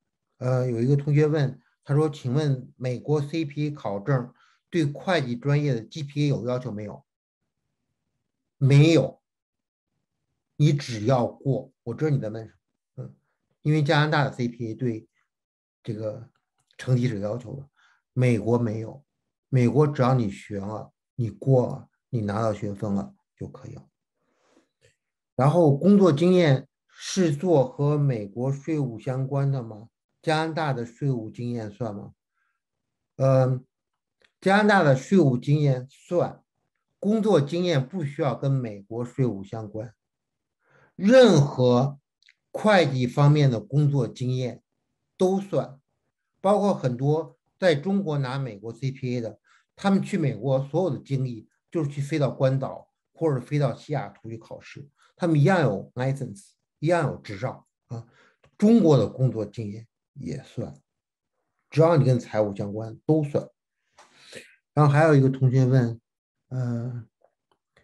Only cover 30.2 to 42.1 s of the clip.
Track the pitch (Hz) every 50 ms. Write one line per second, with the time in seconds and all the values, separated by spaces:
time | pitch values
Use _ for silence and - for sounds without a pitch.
30.2 | - 165 156 156 160 160 151 165 160 143 123 117 117 117 - - 147 139 127 113
31.2 | 107 104 - - 120 120 120 117 110 104 - - 123 107 101 101 101 - - _
32.2 | _ _ _ _ _ _ _ _ _ _ _ _ _ _ _ _ _ _ _ -
33.2 | 135 135 131 131 131 131 131 127 - _ _ _ _ _ _ _ _ _ _ _
34.2 | _ _ _ _ - 190 196 208 214 208 202 180 165 143 131 131 - - 196 185
35.2 | 156 135 120 120 - 143 147 151 147 139 127 127 123 - _ _ _ - 180 170
36.2 | 127 98 - - _ _ _ _ _ _ _ _ _ _ _ _ - 202 220 220
37.2 | 202 220 190 147 143 143 170 170 180 180 160 131 - - 190 185 151 139 - -
38.2 | 160 135 113 - 147 135 139 131 123 110 104 101 101 _ 113 120 123 120 - -
39.2 | 127 117 101 98 95 - 117 113 107 101 - 107 110 117 _ _ _ _ _ _
40.2 | _ _ _ _ _ _ _ _ _ _ _ _ _ _ _ - 185 208 254 262
41.2 | 247 208 175 147 143 143 - 131 127 123 123 123 139 143 143 - _ _